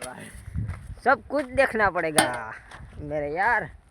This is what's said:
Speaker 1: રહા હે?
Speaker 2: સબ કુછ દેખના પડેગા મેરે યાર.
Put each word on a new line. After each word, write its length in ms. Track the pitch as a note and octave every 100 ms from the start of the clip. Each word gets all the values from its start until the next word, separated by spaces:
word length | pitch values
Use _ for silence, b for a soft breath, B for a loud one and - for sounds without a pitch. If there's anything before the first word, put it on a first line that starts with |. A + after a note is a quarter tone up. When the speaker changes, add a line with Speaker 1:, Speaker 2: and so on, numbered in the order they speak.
| B2
Speaker 1:
રહા 80 |
હે? 180 | B2 - - - - - - - -
Speaker 2:
સબ 180 | A#3 C4+ -
કુછ 160 | C#4
દેખના 460 | B3+ C4 C4+ A3 G3
પડેગા 640 | F3 D#3+ D3+ - B2 A2 A2+ - - - -
મેરે 280 | D3 D3+ D3
યાર. 400 | D#3+ G#3 G#3+ D3+ - _